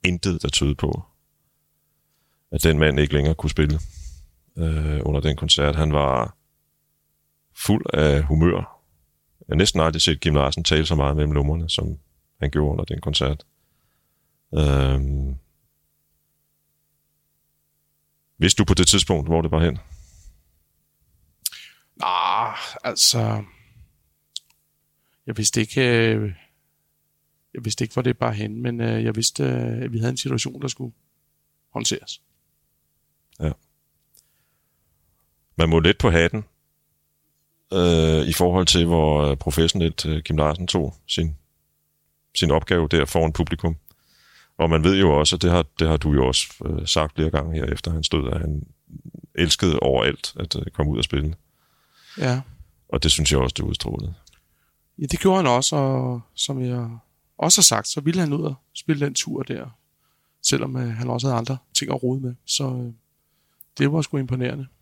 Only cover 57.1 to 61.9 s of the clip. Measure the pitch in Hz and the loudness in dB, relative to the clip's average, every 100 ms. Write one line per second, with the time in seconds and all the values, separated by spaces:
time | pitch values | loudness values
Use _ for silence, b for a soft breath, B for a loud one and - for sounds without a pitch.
57.1 | _ _ _ 156 - 180 110 - - 147 | _ _ _ 2 4 4 2 -4 -4 -2
58.1 | 175 165 143 156 139 _ - - 151 143 | 0 0 -2 -4 -8 _ -16 -4 -2 -2
59.1 | 131 - 147 135 - - - _ _ _ | -4 -6 -6 -6 -8 -10 -18 _ _ _
60.1 | _ _ _ - 135 135 127 123 113 123 | _ _ _ -2 -2 -2 -4 -6 -6 -4
61.1 | 120 135 120 117 131 _ - 143 | -4 -2 -2 -4 -8 _ -4 -2